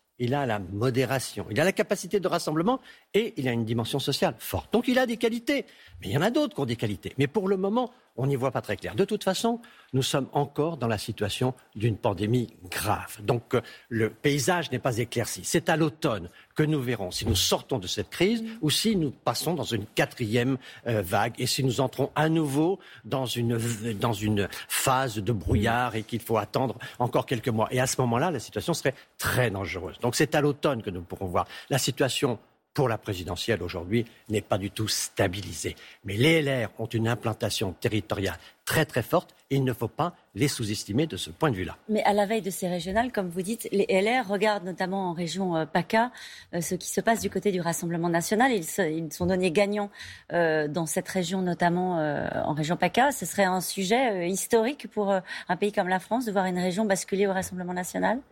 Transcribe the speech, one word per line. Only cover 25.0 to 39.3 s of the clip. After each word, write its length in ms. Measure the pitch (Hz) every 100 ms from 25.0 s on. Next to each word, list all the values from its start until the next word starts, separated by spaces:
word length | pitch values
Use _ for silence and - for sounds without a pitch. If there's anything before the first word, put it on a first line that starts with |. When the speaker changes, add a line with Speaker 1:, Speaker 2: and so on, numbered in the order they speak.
| 131 110
Speaker 1:
de 160 | 95
brouillard 600 | 107 - 104 113 120 123 110
et 60 |
qu'il 180 | 104 113
faut 160 | - 110
attendre 400 | 101 127 127 107 - -
encore 260 | 123 139
quelques 240 | - 120 127
mois. 200 | 113 107
Et 100 | 127
à 60 | 127
ce 120 | -
moment-là, 280 | 120 117 175
la 100 | 131
situation 340 | - 104 131
serait 200 | 160 139 - - -
très 340 | 98 113 120
dangereuse. 480 | 95 98 90 90 -
Donc 140 | 120 -
c'est 180 | 151
à 80 | 156
l'automne 400 | 147 143 156 120
que 80 | 101
nous 120 | 87
pourrons 240 | 85 92 95
voir. 200 | 92 - - -
La 80 | 139
situation 600 | - 120 131 - 131 107 - _ _
pour 160 | - 127
la 100 | 110
présidentielle 680 | - 92 85 87 - 104
aujourd'hui 400 | 90 90 90 117 117 - -
n'est 140 | 104
pas 140 | - 104
du 140 | 98
tout 160 | - 107
stabilisée. 880 | - - - 98 92 92 82 92 - - -
Mais 100 | 98
les 200 | 101 151
L 320 | 165 139 131 104
R 140 | -
ont 60 | 113
une 220 | 113 113
implantation 640 | 120 117 107 104 - 95
territoriale 640 | 90 117 107 - 101 95 87 - _
très, 200 | - 156
très 180 | 151 127
forte 320 | - 175 -